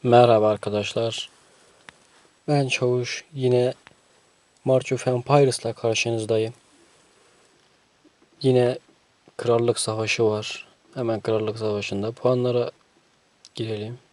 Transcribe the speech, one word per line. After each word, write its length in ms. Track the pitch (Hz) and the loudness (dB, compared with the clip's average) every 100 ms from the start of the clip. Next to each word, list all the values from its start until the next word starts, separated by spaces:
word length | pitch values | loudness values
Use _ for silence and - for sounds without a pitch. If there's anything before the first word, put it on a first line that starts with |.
| 127 | 6
Merhaba 440 | 120 120 113 107 | 6 8 6 4
arkadaşlar. 800 | 104 - 104 101 - 113 - - _ _ _ _ _ - _ _ _ _ _ - | 0 -2 -4 -4 -4 -4 -6 -14 _ _ _ _ _ -20 _ _ _ _ _ -2
Ben 200 | 147 131 | 0 0
Çavuş. 560 | - 127 123 120 - - | 0 0 0 -4 -10 -12
Yine 400 | 139 127 123 123 - - _ _ _ _ _ _ _ - | -2 2 2 2 -4 -20 _ _ _ _ _ _ _ 0
March 280 | 131 - | 0 2
of 140 | 131 - | -4 -2
Empires'la 680 | 123 123 143 135 - - | -4 2 4 4 0 -8
karşınızdayım. 800 | 110 117 110 117 113 110 110 110 - _ _ _ _ _ _ _ _ _ _ _ _ _ _ _ _ _ _ | -4 -2 0 -2 -4 -2 -2 -2 -8 _ _ _ _ _ _ _ _ _ _ _ _ _ _ _ _ _ _
Yine 380 | 131 127 123 131 _ _ _ _ _ - | 2 4 2 -2 _ _ _ _ _ -8
Krallık 420 | 117 117 120 110 | 0 2 2 -2
Savaşı 440 | - 110 110 - | -4 -4 -4 0
var. 440 | 113 107 107 - - _ _ | 0 0 -6 -12 -16 _ _
Hemen 280 | 131 117 110 | -8 -4 -4
Krallık 360 | 107 110 107 110 | -2 -2 -2 -4
Savaşı'nda 540 | 110 104 98 101 107 | -4 -4 -4 -6 -6
puanlara 600 | 113 123 127 123 120 120 _ _ _ _ _ _ _ - - | -2 0 0 0 0 -2 _ _ _ _ _ _ _ -20 -10
girelim. 440 | 113 107 110 123 _ | -8 -6 -8 -12 _